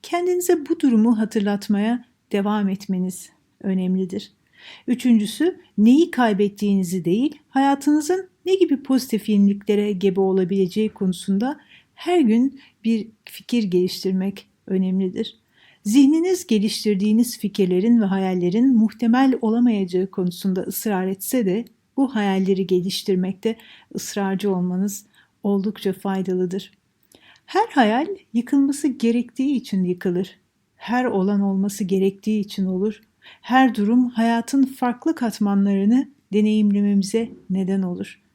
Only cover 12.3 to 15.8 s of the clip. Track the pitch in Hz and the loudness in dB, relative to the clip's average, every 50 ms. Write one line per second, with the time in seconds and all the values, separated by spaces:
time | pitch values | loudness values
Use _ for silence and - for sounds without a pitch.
12.3 | 220 233 254 277 - - - _ _ _ _ 226 226 220 202 - - _ _ - | 4 2 2 0 -2 -8 -20 _ _ _ _ -2 -2 -2 -4 -8 -16 _ _ -20
13.3 | - - - - - 240 214 190 175 180 180 185 - - - 190 190 190 185 196 | -20 -20 -10 -2 -2 0 0 2 2 0 0 0 -4 -4 -4 -2 -2 -2 -2 -4
14.3 | 196 - - _ _ _ _ - 190 190 190 185 185 190 190 185 185 - 226 - | -6 -8 -18 _ _ _ _ -4 -2 -2 0 0 0 -2 -2 -4 -4 -6 -8 -8
15.3 | - _ _ _ _ _ _ _ _ _ | -10 _ _ _ _ _ _ _ _ _